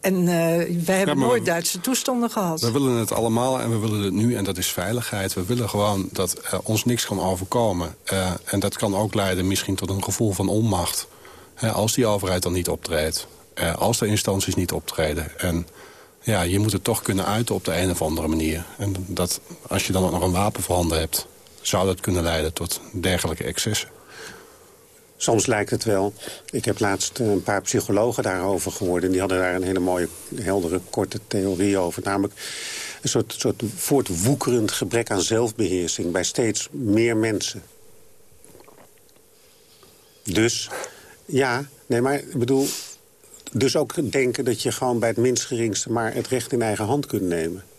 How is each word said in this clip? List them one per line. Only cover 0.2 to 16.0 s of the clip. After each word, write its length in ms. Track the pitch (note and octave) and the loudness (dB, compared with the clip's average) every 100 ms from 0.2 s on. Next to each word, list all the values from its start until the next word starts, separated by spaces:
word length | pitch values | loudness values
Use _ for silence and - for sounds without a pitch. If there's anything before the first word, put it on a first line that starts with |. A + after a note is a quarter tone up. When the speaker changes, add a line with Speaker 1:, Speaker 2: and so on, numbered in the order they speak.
| F3 | 4
Speaker 1:
wij 680 | F3 E3 E3+ E3+ F3 E3 F#3+ | 4 4 4 2 0 2 2
hebben 0 | |
Speaker 2:
Ja, 60 | G3 | 4
maar 20 | - | 4
Speaker 1:
nooit 220 | A#3 A#3+ | 4 4
Speaker 2:
we 80 | F3 | 2
Speaker 1:
Duitse 300 | E3+ - F#3 | 0 -2 -2
toestanden 500 | F3 B3+ - B3+ A#3 | -2 0 0 0 0
gehad. 300 | A#3 F#3 D#3+ | 0 -2 0
Speaker 2:
We 100 | B2 | 0
willen 260 | A#2+ C#3 A#2+ | 2 2 2
het 160 | G#2+ | 0
allemaal 480 | G#2+ A2+ A2+ B2+ C3 | 0 2 2 2 0
en 100 | A#2 | 0
we 80 | A#2 | 0
willen 220 | A2 G#2 | 0 0
het 120 | G2+ | 0
nu 240 | F#2+ A2+ A#2 | 2 2 2
en 80 | |
dat 140 | G2 F#2 | -2 -2
is 80 | F#2 | -2
veiligheid. 680 | - F2+ A#2+ A#2 G#2+ F#2+ | -2 -2 -2 -4 -4 -2
We 100 | - | -4
willen 240 | F2+ B2 A2 | -2 -2 0
gewoon 400 | G#2 G#2 G2 F#2 | 2 2 2 -2
dat, 200 | - F#2 | -2 -4
eh, 240 | - - F#2 | -4 -4 -6
ons 220 | - A2 | 0 0
niks 220 | - A#2+ - | 2 0 0
kan 140 | G2 | -2
overkomen. 760 | F2+ F#2 F#2 B2 A2+ F2+ E2 - | 0 -2 -2 2 2 2 -4 -8
Eh, 260 | - G2 F#2 E2+ | -4 -2 0 -2
en 160 | - G2+ | -2 0
dat 160 | G2+ - | 0 0
kan 200 | A2 G2 | 0 0
ook 180 | G#2+ | 0
leiden 320 | A2 G2 F2+ F#2 | 0 0 0 0
misschien 280 | G2 - | 0 0
tot 160 | F#2+ F#2 | -2 -2
een 140 | G2 | -2
gevoel 280 | F#2 G#2 A2+ | -2 0 0
van 160 | F#2 G2 | 2 2
onmacht. 580 | G2+ A2+ F#2 F2 - - - - - - | 2 2 2 0 -4 -8 -16 -20 -20 -20
Hè, 160 | - A2+ | -4 -2
als 200 | - G#2+ | 2 0
die 120 | - A#2 | 4 2
overheid 360 | G#2 F#2+ F2+ | 2 2 0
dan 100 | F2 | 0
niet 160 | F2+ E2+ | 0 0
optreedt. 580 | E2 - E2 D#2 D2+ - - - | -4 -2 0 0 -2 -10 -18 -18
Eh, 200 | - E2+ | -4 -2
als 240 | E2 - A#2+ | 0 0 2
de 80 | G#2+ | 2
instanties 480 | G#2+ - G2 - | 2 2 0 0
niet 180 | F#2 F2+ | 0 0
optreden. 680 | E2 - - D#2 D2+ D#2 - | -2 -6 -2 0 0 -4 -4
En 280 | F2+ E2+ F2 - - - | -2 0 -2 -12 -20 -20